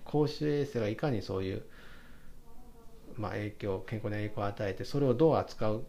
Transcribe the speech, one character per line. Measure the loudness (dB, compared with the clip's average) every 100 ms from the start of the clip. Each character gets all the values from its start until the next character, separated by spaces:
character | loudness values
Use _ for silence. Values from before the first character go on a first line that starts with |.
公 | -2 2 2
衆 | 2 0
衛 | 2 0
生 | 0
が | 0
い |
か | 0 0
に | 0
そ | 0 -2
う |
い | -2
う、 | -4 -6 -14 -14 -14 -14 -14 -12 -14 -12 -12 -12 -14 -16 -16 -12 -6
ま | -4
あ、 |
影 | -4 -6
響、 | -4 -2 -2 -2
健 | -4
康 | -2
に |
影 | -2 -2
響 | 0
を | -2
与 | 0 -2
え |
て、 | -2
そ | -2 2
れ | 4
を |
ど | 8 8
う | 6
扱 | 2 0 2
う | 2